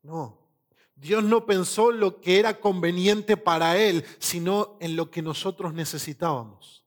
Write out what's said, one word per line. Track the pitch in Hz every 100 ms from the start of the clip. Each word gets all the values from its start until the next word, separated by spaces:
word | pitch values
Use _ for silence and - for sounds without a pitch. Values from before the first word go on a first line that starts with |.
No, | 143 160 127 - _ _ _ _ _ _
Dios | 143 214
no | 214 226 220
pensó | 196 180 - 226
en | 233
lo | 202 185
que | - 185
era | 220 208
conveniente | 208 185 170 175 185 208 208 208
para | 185 165 165 175
Él, | 214 170 - -
sino | - 175 170 202 208 -
en | 170 165
lo | 160
que | -
nosotros | 160 143 196 185 185
necesitábamos. | 160 156 156 - 147 170 139 110 101 - -